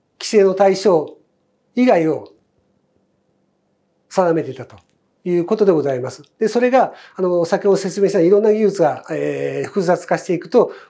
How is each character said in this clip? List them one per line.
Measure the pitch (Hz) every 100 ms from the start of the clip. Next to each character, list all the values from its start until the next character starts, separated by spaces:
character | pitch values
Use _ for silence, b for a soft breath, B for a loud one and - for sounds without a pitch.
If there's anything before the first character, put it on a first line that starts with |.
| _ _
規 | -
制 | 214
の | 196
対 | 190 196 190
象 | 214 165 143 - _ _ _ _ _ 240
以 | 254
外 | 185 160
を | 131 - _ _ _ _ _ _ _ _ _ _ _ _ _ _ _ _ _ _
定 | - 180 160
め |
て | 131
い | -
た | -
と | 107 _ _ _ _
い | 185 175
う | 170
こ | 214
と | 196
で |
ご | 160
ざ | 139 131
い |
ま | 123
す。 | - - _
で、 | 220
そ | 240
れ | 247
が、 | 254 190 B B -
あ |
の、 | 180 175 165
先 | 190
ほ | 202
ど | 190
説 | 196 202
明 | 196
し |
た | 196
い | 165
ろ | 202
ん |
な | 214
技 | 214
術 | 208 196
が、 | 151 127 -
え | 151 147 139 139 139 139
ー、 |
複 | 208
雑 | 170 175 -
化 | 165
し |
て | - 170
い |
く | -
と、 | 240 175 B B